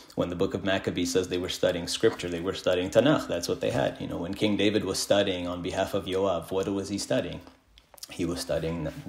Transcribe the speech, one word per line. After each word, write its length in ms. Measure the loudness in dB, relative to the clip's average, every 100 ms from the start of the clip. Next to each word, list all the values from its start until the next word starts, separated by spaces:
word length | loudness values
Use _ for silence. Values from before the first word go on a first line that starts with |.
| -8
when 160 | -2 -2
the 60 | 0
book 180 | 0
of 100 | 0
Maccabees 480 | 0 0 0 -2 0
says 160 | 2 2
they 120 | 0
were 100 | -2
studying 380 | 0 2 2 -2
scripture, 420 | 2 2 2 -4
they 120 | -4
were 120 | -4
studying 380 | -2 0 2 4
Tanakh. 360 | 6 6 4 0
That's 220 | -4 -2
what 100 | -2
they 120 | 0
had. 280 | 0 0 -2
You 60 | -6
know, 120 | -6
when 180 | -6 0
King 200 | 0 4
David 300 | 4 2 0
was 140 | 0
studying 480 | 2 4 4 0 -4
on 160 | -4
behalf 320 | -4 -2 0 -2
of 100 | 0
Yoav, 460 | 0 2 0 0
what 180 | -2 0
was 200 | -2 -2
he 100 | -4
studying? 420 | 0 0 -2 -8 -14 -20 _ -20 _ -18 -12
He 140 | -4 -4
was 140 | -2
studying 480 | -2 -2 0 -2 -4 -6